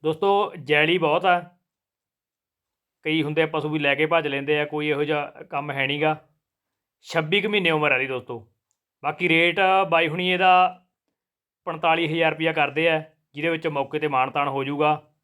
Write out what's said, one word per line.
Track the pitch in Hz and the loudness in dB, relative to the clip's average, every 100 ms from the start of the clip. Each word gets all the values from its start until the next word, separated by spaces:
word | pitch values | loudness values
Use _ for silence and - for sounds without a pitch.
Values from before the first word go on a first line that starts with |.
ਦੋਸਤੋ, | 151 160 196 202 214 185 | -4 0 2 2 0 -6
ਜੈਲੀ | 131 147 156 180 | 0 2 4 2
ਬਹੁਤ | 160 160 | 2 2
ਆ, | 185 175 170 _ _ _ _ _ _ _ _ _ _ _ _ _ _ _ | 2 0 0 _ _ _ _ _ _ _ _ _ _ _ _ _ _ _
ਕਈ | 160 160 | -4 -2
ਹੁੰਦੇ | 147 151 | -2 0
ਆ | 160 | -2
ਪਸ਼ੂ | 156 151 | -2 -4
ਵੀ | 156 | -2
ਲੈ | 143 | 0
ਕੇ | 139 151 | 0 2
ਭੱਜ | 165 147 | 0 0
ਲੈਂਦੇ | 139 139 151 | -6 -2 -2
ਆ, | |
ਕੋਈ | 147 151 151 | -2 -4 -4
ਇਹੋ | 143 | -2
ਜਿਹਾ | 147 151 143 - - | -2 -2 -4 -12 -10
ਕੰਮ | 143 147 | -8 -8
ਹੈ | 139 135 | -4 -4
ਨੀ | 143 | 0
ਗਾ। | 156 156 _ _ _ _ _ _ _ _ | -2 -2 _ _ _ _ _ _ _ _
ਛੱਬੀ | - 170 156 202 | -4 -4 0 0
ਕੁ | 202 | 0
ਮਹੀਨੇ | 208 175 | 0 2
ਉਮਰ | 156 151 | 2 2
ਆ | |
ਇਹਦੀ | 131 131 | 0 -2
ਦੋਸਤੋ। | 127 120 117 101 _ _ _ _ _ | -6 -8 -12 -12 _ _ _ _ _
ਬਾਕੀ | 143 147 175 | -8 -4 0
ਰੇਟ | 165 170 170 190 190 190 | 4 2 2 4 4 4
ਬਾਈ | 165 165 | 2 2
ਹੁਣੀ | 165 180 | 0 -2
ਇਹਦਾ | 180 185 180 180 180 _ _ _ _ _ _ _ _ | 2 6 6 4 0 _ _ _ _ _ _ _ _
ਪੰਤਾਲੀ | - 165 165 165 165 | -12 -4 0 0 0
ਹਜ਼ਾਰ | 165 160 | 0 0
ਰੁਪਇਆ | 156 160 | 0 -2
ਕਰਦੇ | 160 143 139 165 | 0 -2 0 0
ਆ, | 160 156 _ _ | 0 -4 _ _
ਜਿਹਦੇ | 143 151 | -6 -4
ਵਿੱਚ | 160 160 | -2 -4
ਮੌਕੇ | 147 135 151 | -4 -4 -4
'ਤੇ | 151 | -2
ਮਾਣ | 135 131 | 0 -2
ਤਾਣ | 143 143 | -2 -2
ਹੋ | 135 | -4
ਜਾਊਗਾ। | 135 143 147 147 - _ | -6 0 0 0 -6 _